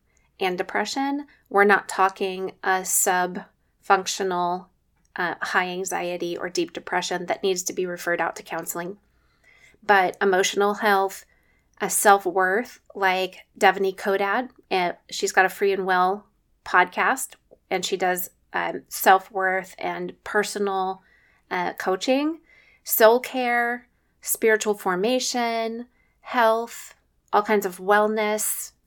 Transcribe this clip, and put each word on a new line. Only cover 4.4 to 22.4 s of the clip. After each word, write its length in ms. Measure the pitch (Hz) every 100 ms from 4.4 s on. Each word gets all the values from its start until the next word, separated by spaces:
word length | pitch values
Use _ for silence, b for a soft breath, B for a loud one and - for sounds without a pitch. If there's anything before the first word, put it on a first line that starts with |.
| 175 180 180 _ _ _ _ -
uh, 180 | 175 -
high 280 | - 196 180
anxiety 680 | 180 190 175 175 175 175 170
or 120 | 180
deep 240 | 180 165
depression 540 | - - 175 175 180 175
that 160 | -
needs 220 | 196 180
to 80 | -
be 140 | 170 185
referred 340 | 175 - 170
out 160 | 165 -
to 80 |
counseling. 540 | - 165 165 175 175 208 _ b b b b b b b
But 340 | - 196 180 -
emotional 540 | 202 185 196 196 202
health, 500 | 208 214 196 196 - - _ _ _ _ _
a 100 | 196
self-worth 880 | - 214 196 185 185 185 196 247 - _
like 520 | 202 190 185 185 - - -
Devaney 360 | 196 185 196
Kodad. 560 | 185 208 196 196 214 247 _ _
And 260 | 185 175 - _
she's 220 | - 196
got 120 | -
a 60 | 185
Free 220 | - 202
and 140 | 196 185
Well 400 | 180 185 208 _ _ _ _
podcast, 720 | - 185 185 - 190 269 - - _ _ _
and 140 | 185
she 120 | 185 185
does, 340 | 180 180 - _ _
um, 300 | 180 170 160 -
self-worth 840 | - 220 190 - 196 190 190 185 -
and 360 | 180 175 180 -
personal, 800 | - 208 202 202 202 190 185 190 b b b b _
uh, 240 | 185 175
coaching, 680 | - - 185 269 262 302 330